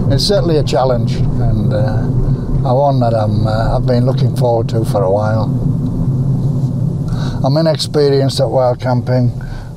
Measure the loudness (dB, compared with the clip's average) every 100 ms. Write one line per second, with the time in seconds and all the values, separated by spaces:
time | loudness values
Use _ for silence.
0 | 0 0 2 0 2 2 2 0 2 0
1 | 0 0 0 0 0 2 0 0 0 0
2 | 0 0 0 0 -2 -2 0 2 2 2
3 | 2 0 0 0 0 0 0 0 2 2
4 | 2 2 0 2 2 2 0 -2 0 0
5 | 0 0 0 0 0 -2 0 -2 -2 -2
6 | -2 0 0 0 0 -2 -2 -2 -2 -2
7 | -4 -4 -4 -2 0 0 0 -2 -2 0
8 | 2 2 0 0 0 2 0 0 -2 -2
9 | 0 0 0 -2 -8 -10 -10